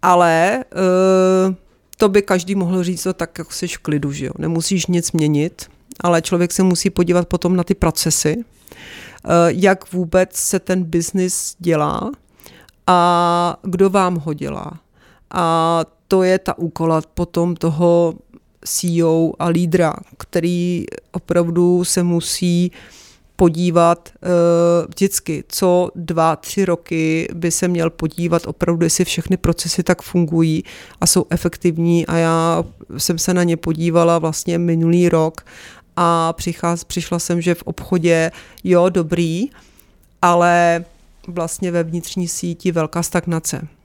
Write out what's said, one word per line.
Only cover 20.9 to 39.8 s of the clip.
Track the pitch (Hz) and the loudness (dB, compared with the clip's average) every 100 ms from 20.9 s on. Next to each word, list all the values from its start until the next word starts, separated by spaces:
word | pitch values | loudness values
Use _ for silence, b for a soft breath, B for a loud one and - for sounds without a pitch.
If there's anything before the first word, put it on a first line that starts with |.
| 50 _ | -12 _
opravdu | 180 - 175 170 170 175 180 | -12 -2 0 0 2 4 2
se | 180 - | 2 0
musí | 175 170 165 - 180 175 175 B B B B B _ - | 2 0 -2 -2 0 2 0 B B B B B _ 2
podívat, | 175 160 175 170 170 170 - - | 2 2 0 4 2 2 -4 -10
eh, | - 175 170 170 170 170 - | -2 2 2 4 4 2 -2
vždycky, | - 196 - - 151 - | -2 -2 -2 -6 -8 -8
co | - 190 180 180 | -2 2 2 0
dva, | - 165 165 160 151 | -6 -6 -2 0 -2
tři | - - | -6 -4
roky | 190 170 - 165 160 160 - | -2 -2 -4 -2 0 -2 -4
by | 170 170 | -4 -4
se | 165 180 | -2 -2
měl | 175 165 | 0 -2
podívat | - 160 - 170 165 - | -2 -8 -4 -2 -2 -2
opravdu, | - 170 170 | -4 -2 0
jestli | 165 - | 0 0
všechny | 180 - - 185 | -2 -2 -2 -2
procesy | - 170 170 - | 0 -2 -2 -4
tak | 175 175 | -2 -2
fungují | - 175 165 165 165 156 B B B B | 0 0 0 2 2 0 B B B B
a | 165 | 0
jsou | 190 - | 0 0
efektivní. | 170 175 - 180 160 170 170 165 | -2 -4 -2 -2 0 2 2 2
A | 165 | 0
já | 165 165 165 165 170 - - 135 | 0 2 0 0 -4 -12 -16 -8
jsem | - 165 | -4 -2
se | - | 0
na | 180 | 0
ně | 175 165 | 0 -2
podívala | 165 156 170 165 170 170 | -4 -2 0 2 2 2
vlastně | 160 156 - 170 | 0 -4 -4 -2
minulý | 175 165 165 175 175 | 0 0 2 4 4
rok | 165 160 160 B B B B _ - | 2 0 -4 B B B B _ -2
a | 170 170 165 | 0 2 0
přicház-, | 170 - 170 170 170 - | -4 -6 -4 -4 -4 -6
přišla | - 165 170 | -8 -6 -6
jsem, | - 170 | -4 -2
že | 170 | -2
v | 170 | -2
obchodě, | - - - 180 170 165 160 B B B | -6 -12 -4 0 2 2 0 B B B
jo, | 180 175 180 | 2 4 4
dobrý, | 180 160 170 170 165 262 b b b | 2 -2 -2 -2 -2 -6 b b b